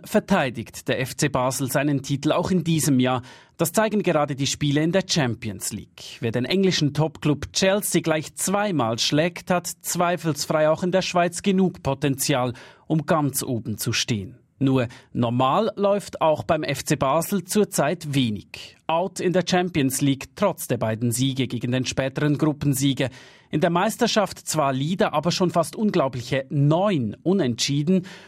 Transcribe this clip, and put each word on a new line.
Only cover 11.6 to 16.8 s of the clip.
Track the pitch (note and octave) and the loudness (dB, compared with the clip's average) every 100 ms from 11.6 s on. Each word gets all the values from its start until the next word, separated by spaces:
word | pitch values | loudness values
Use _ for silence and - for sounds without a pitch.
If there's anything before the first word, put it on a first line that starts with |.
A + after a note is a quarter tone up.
| F#3 - | 2 0
Potenzial, | - C3+ D3 C3 - C#3 B2+ A#2 - - - | -4 0 0 0 0 0 0 -4 -14 -16 -4
um | D#3+ C#3+ | -2 2
ganz | E3 D3 - | 2 0 -2
oben | - A#2+ - G#2 | -4 -4 -4 -6
zu | - | -4
stehen. | A2+ - A2 F2+ - _ - | -2 -2 -4 -4 -14 _ -2
Nur | C3+ C3 B2 - - | 2 2 0 -6 -10
normal | - A#2+ B2 C3 E3 A3 - | -2 0 2 2 2 0 0
läuft | G3+ G3+ - - | 0 0 -2 -2
auch | D#3+ D3+ | 2 2
beim | - D#3+ | 0 -2
F | D3+ C#3+ | 0 -4